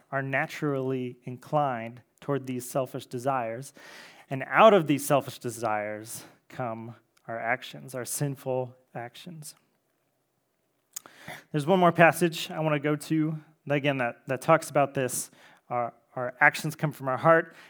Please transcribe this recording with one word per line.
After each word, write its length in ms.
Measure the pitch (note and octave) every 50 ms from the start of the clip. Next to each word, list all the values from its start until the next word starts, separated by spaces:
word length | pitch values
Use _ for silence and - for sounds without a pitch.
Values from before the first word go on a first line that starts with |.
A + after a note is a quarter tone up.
| _ _
are 100 | - C3+
naturally 960 | C3+ C3+ C3+ C3+ D3+ D#3 - - D#3+ D3 C#3 C3+ C3 C3 C3+ B2+ B2+ B2 B2 - _
inclined 800 | C3 B2+ B2+ - - D#3 D3+ D3 C#3 B2+ A2+ A2+ A#2 A#2+ B2 - _ _ _
toward 280 | - - C#3+ C3+ B2+ C3
these 200 | B2+ B2 B2 -
selfish 380 | - D3 C3 - - C3 -
desires. 680 | - - B2 A#2+ C3+ C#3 B2+ A#2 A2+ A2+ B2 C#3 - - - - - - - - - - - - _
And 140 | C3+ C3 C3 -
out 260 | C3 D3+ G#3 A3+ G#3
of 140 | F#3+ D#3+ C#3+
these 180 | D3 C3 C#3
selfish 340 | - D3 C3+ C3 - - -
desires 840 | - A#2+ A2 A2 A#2 A2 G#2+ G#2+ G#2 G#2+ G#2+ G#2 A2 A#2 - - - - - _ _ _
come 480 | - - B2+ A#2 A2+ A2+ A2+ A#2 A#2 - _ _ _ _ _ -
our 100 | A#2 A2+
actions, 560 | A#2+ A2+ B2 B2+ - - - D3 C#3 C3 C3
our 120 | B2+ A#2
sinful 680 | - - - D3 C#3+ C3+ C3 - C3 B2+ B2+ B2+ A#2+ A#2+ _ _ _ _
actions. 600 | B2+ A#2 A#2 - - - F3+ E3+ D#3 D3 - - _ _ _ _ _ _ _ _ _ _ _ _ _ _ _ _ _ _ _ _ _ _ _ _ _ _ _ _ - - - - - - - - - - _
There's 160 | - D3+ C#3 D3+
one 120 | G3 F#3
more 120 | F3+ E3+
passage 580 | E3+ F3 E3+ D#3+ D3+ - F3 E3+ D#3+ - - -
I 120 | F3 D#3+
wanna 180 | D#3 D#3 D3+ D3
go 160 | C#3 D3+ D3+
to, 420 | D3+ - - D#3+ D#3+ D3+ D#3+ D#3+ D3+ - _ _ _ _ C#3
again, 280 | C#3+ D3 C3+ D3 C#3 C3+
that, 240 | B2 A#2+ - - _ -
that 140 | C3+ B2
talks 280 | - - D#3+ D#3 D#3 -
about 240 | C#3 D3+ C#3 C#3 -
this. 380 | C#3 C3 A#2+ - - - - - - - - - _ _ _
Our, 240 | B2 B2 A#2+ A#2 - _ _ _ _
our 180 | C3 B2 B2 - -
actions 360 | D3 D3+ D3+ - - D#3 -
come 180 | - D#3 D3+ C#3+
from 160 | - C3+ C3+
our 80 | B2+ A#2+
heart, 380 | C3+ D#3+ E3 E3 D#3+ - - - - -